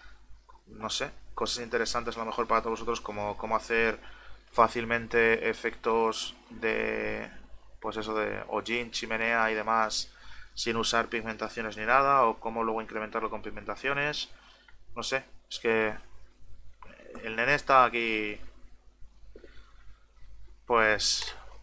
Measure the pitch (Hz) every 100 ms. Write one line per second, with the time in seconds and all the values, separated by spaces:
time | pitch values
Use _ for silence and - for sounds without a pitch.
0 | - - - - - - - 110 107 -
1 | 139 - - - 113 123 117 120 110 120
2 | 117 113 113 110 113 113 113 110 113 113
3 | - 104 104 101 110 110 - 113 113 104
4 | - - - - - - 113 120 113 117
5 | 110 117 113 113 110 110 117 - 120 113
6 | 113 110 - - - 110 110 110 110 110
7 | 107 107 110 - - - - - 110 107
8 | 107 110 104 101 - 104 104 120 117 -
9 | 113 113 113 117 110 110 107 113 107 -
10 | - - - - - - 120 113 110 117
11 | 113 117 110 107 107 120 110 104 110 131
12 | 139 139 113 110 113 113 113 110 107 107
13 | 107 113 110 110 104 101 104 104 135 143
14 | 147 147 - - - - - - - 117
15 | 110 131 - - - - 117 113 110 107
16 | - - - - - - - - - -
17 | - - 113 113 123 143 - 135 120 117
18 | 113 110 104 104 - - - - - -
19 | - - - - - - - - - -
20 | - - - - - - - 117 107 104
21 | - - - - - -